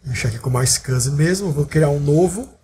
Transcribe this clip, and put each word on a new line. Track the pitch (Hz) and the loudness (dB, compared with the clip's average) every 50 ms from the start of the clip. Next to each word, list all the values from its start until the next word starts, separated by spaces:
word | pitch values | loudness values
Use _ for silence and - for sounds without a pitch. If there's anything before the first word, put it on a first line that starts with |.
| _ | _
Deixar | - 123 - - 123 | -8 -6 -4 -4 -4
aqui | 107 117 | -4 -4
com | - 131 | -4 -4
mais | 127 123 127 123 | -2 0 0 0
scans | - - - - 127 127 117 135 | 0 -2 -2 -4 -2 -2 -2 -2
mesmo, | 143 143 156 165 185 190 202 185 143 | 0 2 2 2 2 0 -2 -4 -2
vou | 147 147 | -2 -2
criar | 143 - 156 156 147 | 0 2 2 2 4
um | 143 147 | 2 0
novo. | 143 143 147 156 180 180 175 208 254 - - _ | 2 2 4 4 4 2 0 -4 -10 -12 -16 _